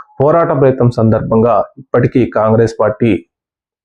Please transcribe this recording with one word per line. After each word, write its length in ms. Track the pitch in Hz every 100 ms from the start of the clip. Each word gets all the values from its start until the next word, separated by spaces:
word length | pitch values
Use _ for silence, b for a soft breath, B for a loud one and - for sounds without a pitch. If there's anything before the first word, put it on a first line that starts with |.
| B -
పోరాట 360 | 139 170 214
ఫలితం 340 | 143 135 131 120
సందర్భంగా 640 | 120 113 110 - 113 117 104 - -
ఇప్పటికీ 440 | - 123 123 131 113
కాంగ్రెస్ 440 | 110 110 110 110 -
పార్టీ 360 | 107 - 117 90 - _ _ _ _ _